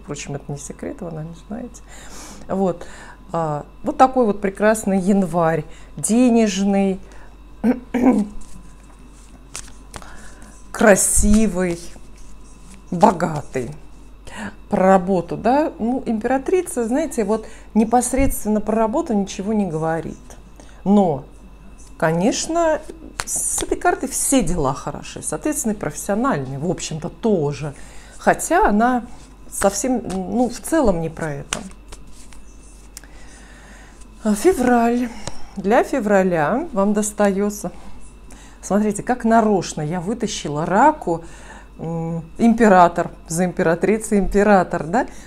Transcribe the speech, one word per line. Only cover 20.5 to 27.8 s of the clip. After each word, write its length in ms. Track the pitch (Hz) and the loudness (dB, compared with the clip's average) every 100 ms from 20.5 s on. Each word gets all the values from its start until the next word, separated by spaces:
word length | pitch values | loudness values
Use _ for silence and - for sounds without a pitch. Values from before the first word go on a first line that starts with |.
| - - - | -20 -20 -6
Но, 420 | 180 208 185 135 - - - - - - - - | 2 4 4 0 -8 -20 -20 -20 -20 -20 -18 -2
конечно, 840 | 160 165 214 269 - 339 320 311 - - - - - | 0 2 2 0 -2 0 2 0 -4 -16 -14 -12 -8
с 380 | - - - | -6 -4 -4
этой 140 | - - | -2 0
картой 320 | 359 381 269 | 0 0 -2
все 340 | - - 269 | -4 2 2
дела 300 | 180 175 135 | 2 0 0
хороши, 500 | 139 156 - - - | -2 -6 -10 -12 -12
соответственно, 500 | - - 302 294 220 | -8 -4 -4 -2 -4
и 20 | 208 | -4
профессиональные, 840 | - - - 202 269 160 131 139 | -6 -6 -4 0 0 -2 -4 -4
в 100 | 175 | -4
общем-то, 400 | 160 - 160 170 | -4 -6 -8 -8
тоже. 640 | - 226 190 143 123 147 - | -2 0 2 0 -4 -8 -10